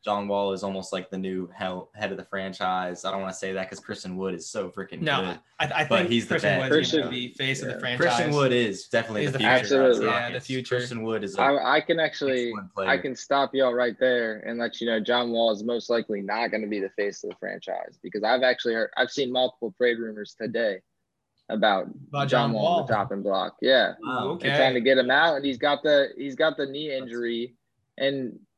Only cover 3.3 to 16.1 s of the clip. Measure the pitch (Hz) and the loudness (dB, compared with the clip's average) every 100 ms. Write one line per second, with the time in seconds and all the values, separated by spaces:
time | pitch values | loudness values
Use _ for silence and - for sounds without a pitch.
3.3 | 92 95 95 95 95 - 104 92 90 95 | -6 -6 -4 -6 -10 -12 -12 -8 -6 -4
4.3 | 87 - 110 95 98 95 - 156 135 92 | -6 -8 -6 -6 -8 -12 -6 -2 -2 -2
5.3 | 87 _ - 151 160 151 98 180 117 - | -8 _ -6 -2 -2 2 2 4 0 0
6.3 | 165 101 95 131 151 143 160 - 127 123 | 0 2 2 4 2 4 0 0 -4 -6
7.3 | - 135 135 - - 127 123 170 120 120 | -4 -4 -2 -4 -6 -4 0 2 4 2
8.3 | 147 135 123 113 95 - 113 113 104 143 | 4 6 6 2 -2 0 0 0 -2 0
9.3 | 131 113 127 113 139 131 117 110 120 120 | 2 4 4 6 6 6 6 2 0 -2
10.3 | 127 - 131 127 123 123 120 113 110 101 | -6 -6 -6 -2 -2 -2 -6 -4 -2 -4
11.3 | 98 135 143 123 147 151 165 156 - 139 | 2 4 4 4 2 2 0 0 -2 -2
12.3 | 127 120 107 95 - 98 139 143 123 - | 0 -2 -6 -10 -4 0 0 -2 -8 0
13.3 | 139 135 135 131 120 123 113 127 123 113 | 2 2 2 2 2 0 2 2 2 0
14.3 | 107 - 117 117 - 117 113 104 120 120 | -4 -8 -4 -4 -4 -2 0 2 0 2
15.3 | 117 117 104 110 120 - 117 - | 2 2 2 -2 -4 0 -2 0